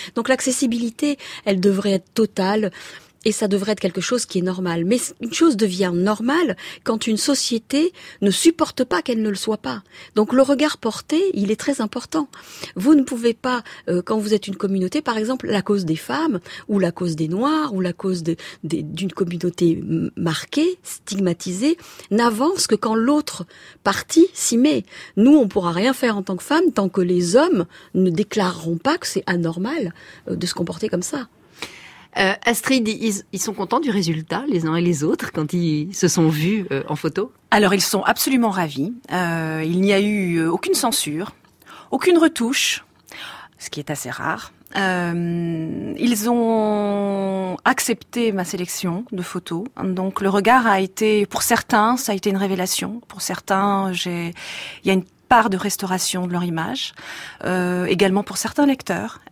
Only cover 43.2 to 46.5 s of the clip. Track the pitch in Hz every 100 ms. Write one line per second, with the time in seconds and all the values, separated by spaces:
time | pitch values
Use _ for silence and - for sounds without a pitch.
43.2 | - - - _ - - 143 143 127 -
44.2 | 160 220 - - _ - 190 180 175 170
45.2 | 170 170 170 165 160 - - - 240 214
46.2 | 220 240 226